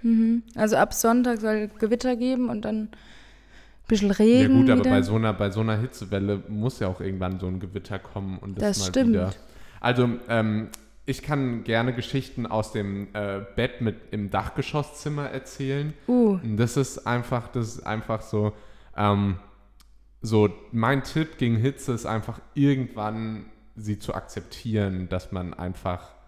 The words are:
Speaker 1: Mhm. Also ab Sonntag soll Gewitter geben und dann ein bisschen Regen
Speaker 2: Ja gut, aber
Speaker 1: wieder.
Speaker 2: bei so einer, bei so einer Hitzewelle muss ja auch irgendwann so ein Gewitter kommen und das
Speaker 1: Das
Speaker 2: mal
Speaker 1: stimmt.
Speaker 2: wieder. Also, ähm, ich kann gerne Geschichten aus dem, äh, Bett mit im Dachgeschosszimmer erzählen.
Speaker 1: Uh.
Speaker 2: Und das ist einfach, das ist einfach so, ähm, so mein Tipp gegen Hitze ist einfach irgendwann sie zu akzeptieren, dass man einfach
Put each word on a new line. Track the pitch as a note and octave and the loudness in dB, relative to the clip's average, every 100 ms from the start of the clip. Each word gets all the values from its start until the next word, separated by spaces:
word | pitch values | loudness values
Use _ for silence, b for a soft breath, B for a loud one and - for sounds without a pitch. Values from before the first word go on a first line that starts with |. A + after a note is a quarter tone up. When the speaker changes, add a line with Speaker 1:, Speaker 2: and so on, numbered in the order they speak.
Speaker 1:
Mhm. | A#3 A3+ A3+ A#3 A3+ - | 4 4 6 2 -2 -2
Also | A3 G#3+ | 2 4
ab | - | 2
Sonntag | - A#3 A#3+ B3 A#3 | 2 2 4 2 0
soll | G#3+ G#3+ G#3 - | -2 -2 -4 -2
Gewitter | A3 A#3 B3+ B3 | 0 0 0 0
geben | B3 C4 B3 | 0 0 -2
und | A3+ | -2
dann | G#3+ A3 | -4 -4
ein | G#3+ b b b b b b b b b - | -6 b b b b b b b b b 0
bisschen | A3 G3+ | 2 4
Regen | G3 G#3+ B3 C4 | 6 8 8 8
Speaker 2:
Ja | C4 | 8
gut, | C4 | 8
aber | B3+ | 6
Speaker 1:
wieder. | B3+ | 6
Speaker 2:
bei | B3+ | 4
so | - | 4
einer, | A2 A2+ | 2 2
bei | F#2+ G2+ | 2 0
so | G2 | 0
einer | A2 G#2+ | 0 0
Hitzewelle | B2 - G2 G2 G2 G2+ - | -2 -6 -4 -2 0 -2 -4
muss | G#2 A#2 - | -4 -4 -2
ja | G2 | -4
auch | F#2 | -2
irgendwann | F#2+ F#2+ F2+ F#2+ | -6 -4 -4 -4
so | F#2 | -4
ein | F#2 | -6
Gewitter | F#2 F#2+ - G2 | -6 -10 -8 -10
kommen | - G#2 G2 F#2 | -8 -10 -8 -8
und | G2+ F#2 | -10 -2
das | |
Speaker 1:
Das | G#3 G3 | -2 0
Speaker 2:
mal | F#2+ | 0
Speaker 1:
stimmt. | D#3 A#3+ | 2 4
Speaker 2:
wieder. | G#3 F#2 - b b b b | 4 2 -4 b b b b
Also, | - B2+ B2 A2+ - | 0 4 2 0 -2
ähm, | A#2 A2 G#2+ A2 - - - - | 0 2 0 -4 -14 -20 -16 -8
ich | C3 | -8
kann | - D3 C3 A#2 | -4 -2 -2 -4
gerne | A2 A2+ A#2+ | -2 0 0
Geschichten | B2 A#2 C#3 - - A2+ | -2 -2 -4 -4 -8 -2
aus | A2 G#2+ | -2 -2
dem, | A2 G2+ G2 G2+ | -4 -4 -6 -8
äh, | G#2+ G2+ G2 G2+ | -6 -4 -6 -6
Bett | - A#2+ - | -2 -2 0
mit | A2+ - - | -2 -2 -8
im | G#2+ G2+ | -6 -2
Dachgeschosszimmer | F#2+ G2 - - D3+ C#3+ - D3 D3 C#3+ | -2 -2 -6 -4 -4 -4 -8 -6 -6 -6
erzählen. | C3 C3 - C3+ C#3 D3+ - - | -8 -12 -8 -4 -4 -4 -8 0
Speaker 1:
Uh. | B3 A3+ G3 | 4 6 4
Speaker 2:
Und | A2+ G#2+ | 0 2
das | A#2+ C#3+ | 2 2
ist | C3 - - | -2 -2 -2
einfach, | A#2+ A#2 B2 A#2 | -2 -2 -4 -4
das | B2 A2 F#2+ | -6 -6 -6
ist | - | -6
einfach | G#2+ A2+ A2 | -6 -4 -6
so, | - G#2+ G#2 b b b b - | -2 0 0 b b b b 0
ähm, | G#2 G2+ G2+ F2 - - - - - - - _ | 2 4 2 -2 -8 -20 -20 -20 -20 -20 -20 _
so | A2+ A2 G#2 F#2 - | 0 4 4 2 -8
mein | A#2 A2+ C#3 | -2 0 0
Tipp | - D#3+ D#3 - | -2 -4 -4 -2
gegen | B2 A2+ | 0 2
Hitze | B2+ C#3 - | 0 -2 -6
ist | A#2 - | -6 -4
einfach | A2 G#2+ A2+ - | -4 -6 -12 -10
irgendwann | - C#3+ C3+ A#2+ G#2+ G#2+ A2 A2 A2 - - - - | 2 2 2 -2 -6 -6 -6 -8 -8 -14 -20 -20 -12
sie | G#2+ G2+ | -6 -6
zu | - | -4
akzeptieren, | - - - - - A#2+ G#2+ G2+ F#2 F2+ | -8 -8 -14 -12 -12 -2 0 0 -2 -4
dass | F2+ - | -6 -6
man | F#2 F2+ | -8 -8
einfach | - F2+ F#2 F#2+ F2+ - - | -8 -8 -6 -6 -6 -10 -20